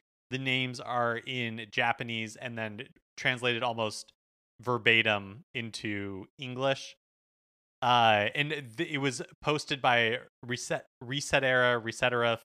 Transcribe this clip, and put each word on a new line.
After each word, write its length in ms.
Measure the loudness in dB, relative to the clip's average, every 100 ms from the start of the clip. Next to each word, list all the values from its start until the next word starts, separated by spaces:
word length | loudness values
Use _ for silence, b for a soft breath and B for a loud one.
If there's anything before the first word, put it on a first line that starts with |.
| _ _ _
the 80 | -6
names 400 | -2 0 -2 -6
are 380 | -4 0 0 -2
in 500 | -6 -4 -4 -6 -6
Japanese 640 | 0 0 0 -4 -6 -6 -8
and 220 | -12 -8
then 300 | -8 -10 -16 _ _ -6
translated 460 | -4 0 0 0
almost 500 | -2 -2 -2 -4 -14 _ _ _ _ _
verbatim 840 | -2 4 6 6 6 2 -2 -14 -12
into 720 | -10 -10 -8 -6 -6 -6 -10 -14 -14
English. 560 | -12 -2 0 0 -4 -20 _ _ _ _ _ _ _ _
Uh, 480 | 4 6 8 6 4
and 160 | 0 -2 -4 -8 -8
th-, 140 | -6
it 80 | -2
was 240 | -2 -4 -10 -6
posted 400 | -2 -2 -2 -2
by 360 | 2 4 4 0 -6 _
Reset, 460 | -8 -8 -6 -8 -8 _
Reset 440 | -8 -6 0 2
Era, 360 | 4 4 4 2
Resetera 600 | -2 0 0 2 2 0